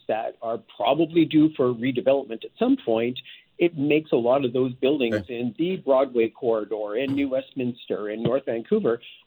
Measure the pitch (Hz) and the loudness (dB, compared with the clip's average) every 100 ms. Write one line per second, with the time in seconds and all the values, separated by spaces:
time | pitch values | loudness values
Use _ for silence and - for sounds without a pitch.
0 | - 110 117 - 113 117 - - 117 143 | -6 -4 -6 -8 -8 -8 -10 -2 0 2
1 | 165 170 151 151 156 156 127 120 127 123 | 2 2 4 4 4 4 0 0 -2 0
2 | 127 139 - 113 110 - 254 269 - 113 | 2 2 0 -10 -12 -2 0 2 2 0
3 | 120 127 - - _ - 175 160 143 151 | 0 -4 -14 -20 _ -2 0 0 2 2
4 | 151 135 117 135 131 127 127 127 131 147 | 2 0 2 2 2 0 -2 0 0 0
5 | 120 107 95 120 123 107 170 190 135 131 | 0 -2 -4 -6 -6 -4 -4 -2 0 2
6 | 139 120 113 - 123 113 104 107 104 107 | 2 0 0 -2 -2 -2 -2 -6 -4 -4
7 | 135 139 139 131 135 - 123 120 - 95 | -2 -2 -2 -4 -6 -6 -6 -6 -8 -6
8 | 104 110 117 135 135 117 - 214 139 117 | -6 -4 -2 -2 -2 -6 -2 0 0 -2
9 | - - | -6 -20